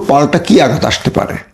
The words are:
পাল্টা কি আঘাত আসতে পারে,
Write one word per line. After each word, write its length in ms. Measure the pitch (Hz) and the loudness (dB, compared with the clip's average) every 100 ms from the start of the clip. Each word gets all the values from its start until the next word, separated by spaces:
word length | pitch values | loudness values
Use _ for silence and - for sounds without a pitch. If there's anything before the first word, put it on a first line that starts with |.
| - | 2
পাল্টা 300 | 143 147 170 | 0 2 0
কি 220 | - 190 | 2 4
আঘাত 240 | 139 - | 4 0
আসতে 260 | 110 - - | -2 -2 -4
পারে, 240 | - - - - | -4 -6 -8 -14